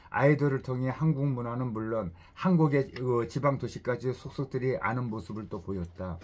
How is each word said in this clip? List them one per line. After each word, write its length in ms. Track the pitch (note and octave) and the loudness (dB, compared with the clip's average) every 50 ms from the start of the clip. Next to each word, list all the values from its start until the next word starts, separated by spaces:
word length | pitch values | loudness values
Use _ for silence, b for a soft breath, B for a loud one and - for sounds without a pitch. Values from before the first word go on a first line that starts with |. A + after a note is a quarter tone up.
| b b | b b
아이돌을 520 | b G#2+ C3 C#3+ D3+ B2+ C#3+ C#3+ C3+ C3 - | b 4 6 6 6 6 4 2 0 0 -2
통해 260 | C3 B2+ B2 B2+ C3 | -4 -4 -2 -2 -2
한국 380 | B2 - D#3 D#3+ D3+ C3+ C#3 | -2 2 2 2 2 2 2
문화는 460 | C#3+ C3 A#2+ A#2+ A#2 A#2+ B2 B2+ B2 G#2+ | 0 0 -2 -2 -4 -4 -2 -2 -2 -2
물론 400 | A2 A2 A2 A2+ A2 G2+ E2+ E2+ b b b b | -4 -2 -2 -2 -2 -2 -4 -6 b b b b
한국의, 580 | b - F#3 F3+ D#3+ D#3+ D3 C#3 C#3 C3+ - - A#2+ | b 2 4 6 6 6 6 4 4 2 0 -4 -4
어, 280 | B2+ B2+ B2 A#2 A#2 A#2 | 0 2 2 2 2 0
지방 300 | - C#3 C3+ C#3+ C3+ A#2+ | -2 0 2 2 2 0
도시까지 560 | B2 A#2 - - - C3 A#2+ A2+ B2 B2+ B2 | -2 -6 -6 -6 -4 -4 -4 -2 -2 -4 -4
속속들이 640 | - - C3+ - - C#3 - - C3 B2 C3 B2 - | -6 -8 -10 -6 -6 -6 -4 -4 -2 0 0 0 0
아는 300 | - G2+ A#2 B2+ B2 A#2 | 0 0 0 0 -2 -4
모습을 400 | G#2+ A2 F#2 - G#2+ G#2+ G#2 F2 | -4 -6 -8 -8 -8 -10 -8 -8
또 140 | - G2 F2 | -10 -10 -8
보였다. 560 | - G2 F#2 F2 F2 - - F#2 F2+ E2+ F2 | -6 -6 -4 -6 -6 -8 -8 -8 -8 -8 -8